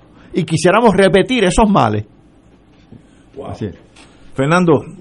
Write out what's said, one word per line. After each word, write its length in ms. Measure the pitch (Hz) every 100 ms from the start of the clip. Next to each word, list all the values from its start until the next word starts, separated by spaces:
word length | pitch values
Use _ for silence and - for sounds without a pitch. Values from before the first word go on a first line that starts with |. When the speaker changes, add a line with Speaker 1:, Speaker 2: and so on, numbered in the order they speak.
| _ _ -
Speaker 1:
y 120 | -
quisiéramos 500 | 165 160 180 202 240 190
repetir 460 | 196 190 185 254
esos 260 | 185 180 214
males. 380 | 180 117 104 - _ _ _ _ _ _ _ _ - _ _ _ -
Speaker 2:
Wow. 100 | -
Speaker 3:
Así 180 | 101 104
es. 100 | - _ _ - _ -
Speaker 2:
Fernando, 480 | - 143 175 175 160 - -